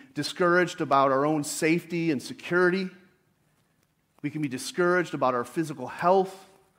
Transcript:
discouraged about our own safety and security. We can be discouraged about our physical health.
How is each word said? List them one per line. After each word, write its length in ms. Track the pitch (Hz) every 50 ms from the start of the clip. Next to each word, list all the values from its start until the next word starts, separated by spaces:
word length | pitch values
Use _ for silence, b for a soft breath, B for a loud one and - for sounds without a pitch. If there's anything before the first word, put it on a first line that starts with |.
| B B -
discouraged 640 | 147 143 - - - 180 175 175 180 175 170 - -
about 320 | 156 135 139 139 135 139
our 140 | 131 135 147
own 180 | 151 156 151 143
safety 680 | - - - 170 156 165 170 165 - 180 170 165 165
and 120 | 143 120
security. 680 | - - 127 - - - 175 180 180 175 185 190 190 185 - - _ _ _ _ _ _ _ _ _ _ _ _ _ _ _ _ _ _ _ _ _ _ _ _
We 80 | - 143
can 100 | 156 156
be 80 | 151 131
discouraged 640 | 123 127 - - - 180 175 175 180 180 170 -
about 220 | 156 139 139 127 127
our 100 | 120 120
physical 440 | - - 170 156 151 147 - 123 123
health. 600 | - - 175 175 190 196 185 190 - - - - _ _ _ _ _